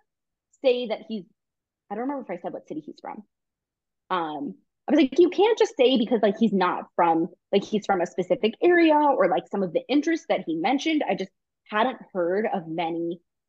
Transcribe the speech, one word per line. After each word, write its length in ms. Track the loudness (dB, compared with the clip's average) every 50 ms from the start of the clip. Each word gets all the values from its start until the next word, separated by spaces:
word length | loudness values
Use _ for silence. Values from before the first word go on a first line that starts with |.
| _ _ _ _ _ _ _ _ _ _ _ _
say 240 | 0 0 0 0 -2 -6
that 140 | -6 -8 -8 -10
he's," 160 | -10 -10 -10 _ _ _ _ _ _ _ _ _ _ _ _ -12
I 40 | -10
don't 140 | -8 -6 -6
remember 240 | -6 -8 -8 -10
if 60 | -10 -10
I 20 |
said 120 | -10 -10 -12
what 120 | -12 -12
city 140 | -12 -12 -12
he's 180 | -12 -14 -16 -16
from. 220 | -16 -16 -14 -16 -18 _ _ _ _ _ _ _ _ _ _ _ _ _ _ _ _ -6
Um, 440 | -4 -4 -4 -4 -6 -8 -8 -10 -12 _ _ _ _ _ _ 0
I 40 |
was 80 | 2 2
like, 180 | 2 4 4 4
"You 120 | 2 4
can't 280 | 4 2 2 2 4 2
just 180 | 0 0 2
say 220 | 2 2 4 4 2
because, 240 | 2 0 0 0
like, 140 | 2 0 2 2
he's 140 | 2 2
not 360 | 2 2 0 0 -2 -4 -8 -6 _
from, 320 | 0 2 2 2 2 0 -4 -6 -12 _ _
like, 100 | -2 -2 0
he's 220 | -2 -4 -4 0
from 140 | 0 0 0
a 60 | -2
specific 480 | -4 -4 -4 -2 -2 0 0 0 -2 -2 0
area 340 | 2 4 4 6 6 6 4
or, 320 | 4 4 2 2 2 2 2
like, 180 | 0 -2 -4 -4
some 140 | -4 -4
of 100 | -4 -2
the 140 | -2 -4 -2 -2
interests 380 | -2 0 0 0 -2 -4 -2 -4
that 160 | -4 -4 -4
he 100 | -4 -6
mentioned." 480 | -2 -2 0 -2 0 0 -2 -2 -2 -2 -2
I 60 | -4
just 160 | -4 -6 -10 _ _ _ _ _ _ _ -4
hadn't 280 | -2 0 0 -2 -2 -8 -12 -10
heard 340 | -6 -4 -2 -2 0 -2 -2 -2
of 140 | -4 -6 -6
many 540 | -6 -6 -4 -4 -4 -4 -4 -6 -6 -8 -10 _ _ _ _ _